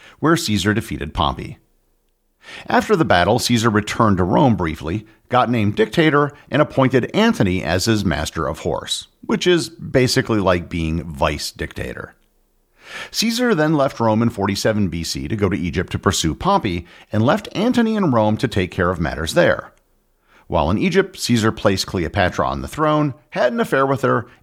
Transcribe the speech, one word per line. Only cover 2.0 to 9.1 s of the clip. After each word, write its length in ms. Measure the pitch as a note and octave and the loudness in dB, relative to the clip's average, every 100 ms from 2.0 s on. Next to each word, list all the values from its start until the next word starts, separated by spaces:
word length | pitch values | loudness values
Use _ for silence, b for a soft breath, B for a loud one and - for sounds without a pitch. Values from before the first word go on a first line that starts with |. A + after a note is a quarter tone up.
| _ _ _ _ B B B | _ _ _ _ B B B
After 280 | A#3+ - G3+ | -2 2 2
the 80 | |
battle, 340 | D3+ F2+ F2 A#2 | 4 4 4 2
Caesar 320 | - A#2+ A2+ | 2 2 2
returned 460 | G#2 G2+ - A2+ F#2 | 2 0 0 2 2
to 80 | |
Rome 320 | F#2 A#2 C#3 G2 | 2 2 2 2
briefly, 500 | E2+ D#2+ D#2 G2+ - b b | -2 -4 -6 -8 -8 b b
got 220 | B2 A#2 | 0 2
named 260 | A#2+ G2+ G#2 | 2 0 0
dictator, 560 | G#3+ F3 D#3 C#3+ C#3+ B B | 0 2 4 4 0 B B
and 100 | C3 | 0
appointed 540 | D3 - C3 C3 A#2+ | 0 2 2 2 0
Antony 480 | F3 A3+ A3+ G2+ F2+ | 0 2 2 0 0
as 220 | C2 F#2 | 0 0
his 200 | A2 A2 | 2 0
master 440 | F#2+ D2 D2+ - C#2+ | 0 -2 -4 -4 -6
of 120 | E2 | -6
horse, 460 | F2+ A1+ - - - | -4 -6 -6 -10 -10